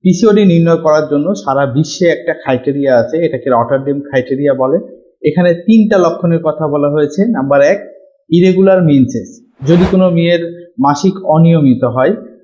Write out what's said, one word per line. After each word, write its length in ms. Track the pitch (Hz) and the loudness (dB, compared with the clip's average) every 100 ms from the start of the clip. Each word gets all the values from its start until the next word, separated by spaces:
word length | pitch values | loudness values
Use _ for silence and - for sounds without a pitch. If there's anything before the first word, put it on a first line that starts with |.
পিসিওডি 420 | 185 175 226 208 | 2 2 2 4
নির্ণয় 320 | 202 170 165 165 | 4 2 2 0
করার 320 | 160 151 147 | 2 0 0
জন্য 240 | 143 160 | -2 -2
সারা 320 | 202 - 135 139 | -4 -4 -2 -2
বিশ্বে 420 | 123 156 - 175 | -2 -4 -2 -2
একটা 240 | 143 - | 0 -4
ক্রাইটেরিয়া 640 | 156 143 127 143 143 139 123 | -6 -4 -4 -2 -2 2 2
আছে, 200 | 113 160 | 0 -2
এটাকে 340 | 170 131 135 | -4 -4 -2
রটারডাম 500 | 120 117 135 139 143 | -2 0 -2 -2 -6
ক্রাইটেরিয়া 540 | 143 131 127 135 143 | -4 -4 -4 -2 -2
বলে। 240 | 127 131 170 - - _ _ | 0 0 -2 -6 -20 _ _
এখানে 320 | 151 175 175 | -4 0 0
তিনটা 440 | 170 208 226 208 202 | 0 2 2 4 2
লক্ষণের 400 | 175 165 175 165 | 0 -2 -2 -2
কথা 300 | 156 151 156 | -2 -4 -4
বলা 200 | 147 143 | -2 -2
হয়েছে। 360 | 147 147 180 | 0 -2 -2
নাম্বার 360 | 226 180 135 143 | -2 -2 0 2
এক, 280 | 143 202 - - - _ _ | 2 0 -6 -20 -20 _ _
ইরেগুলার 520 | 165 185 185 190 190 | 2 2 4 4 4
মেন্সেস। 640 | 165 139 127 113 92 - _ _ 135 | 4 2 2 -2 -12 -20 _ _ 0
যদি 180 | 170 185 | 2 2
কোনো 200 | 185 185 | 2 2
মেয়ের 600 | 170 170 170 170 170 - - | 0 0 -2 -4 -12 -18 -4
মাসিক 460 | 139 147 190 196 | -2 0 -2 -2
অনিয়মিত 600 | 185 156 165 165 139 120 | -2 2 4 4 2 0
হয় 320 | 123 120 135 220 - - | -2 0 -2 -2 -10 -20